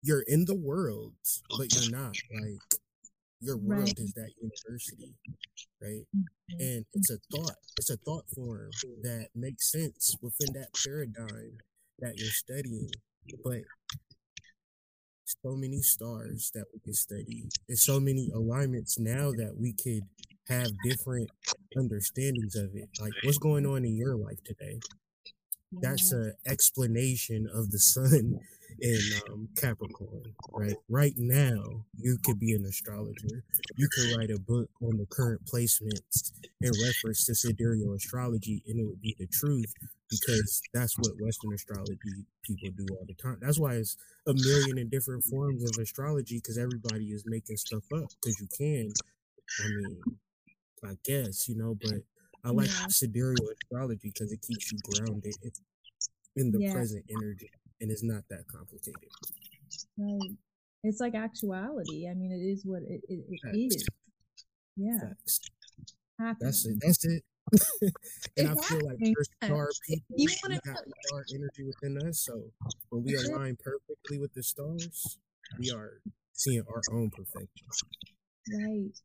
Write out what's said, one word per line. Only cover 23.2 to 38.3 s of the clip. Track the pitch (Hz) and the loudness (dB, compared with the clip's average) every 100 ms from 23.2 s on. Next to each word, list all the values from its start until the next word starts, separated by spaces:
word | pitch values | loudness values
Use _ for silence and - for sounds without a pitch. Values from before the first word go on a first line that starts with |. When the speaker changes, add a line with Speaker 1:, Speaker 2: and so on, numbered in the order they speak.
Speaker 1:
what's | 131 147 | 2 4
going | 151 147 | 6 4
on | 139 135 | 4 2
in | 123 110 | 2 2
your | 127 123 | 2 0
life | 104 95 | -2 -6
today? | - - 98 113 - - _ _ - _ _ - _ 180 | -10 -8 -8 -8 -10 -16 _ _ -20 _ _ -10 _ -4
That's | 127 135 - | 0 4 4
Speaker 2:
Yeah. | |
Speaker 1:
a | 123 110 - 123 | 4 0 -4 -4
explanation | 135 - - 123 113 131 127 - 113 110 | 4 4 6 2 4 2 0 0 0 0
of | 104 107 | 0 0
the | 104 | 6
sun | - 127 131 143 113 - - - - - | 6 8 8 8 8 2 -4 -20 -16 -2
in, | 120 113 104 | 4 4 4
um, | 104 - 107 107 - | 0 -4 -8 -4 0
Capricorn, | 127 110 104 - 98 107 113 104 - | 2 0 -4 -8 -10 -10 -12 -14 -10
right? | - 104 104 - | -2 -2 -2 0
Right | 123 143 131 | 6 6 4
now, | 120 131 139 113 104 110 - - | 4 6 8 4 0 -8 -10 -2
you | 120 123 | 0 4
could | - 107 | 4 4
be | 113 | 4
an | 107 98 | 2 0
astrologer. | 98 - 104 107 104 - 123 - - - - | -4 -6 -6 -6 -4 -4 -6 -2 -2 -2 2
You | 143 | 2
could | - 120 | 4 2
write | 117 110 | 2 0
a | 104 | -2
book | 95 120 113 _ | 2 2 2 _
on | 117 110 | 0 2
the | 101 | 0
current | - 120 110 - | 2 2 2 -2
placements | 120 117 - 107 104 - - - - - _ | 0 4 2 2 -4 0 0 0 -10 -20 _
in | 123 107 | 2 4
reference | 120 120 113 107 - | 4 2 0 2 2
to | |
sidereal | 113 120 107 113 113 104 | 2 2 4 4 4 2
astrology, | 98 - 123 123 | -2 -4 -2 0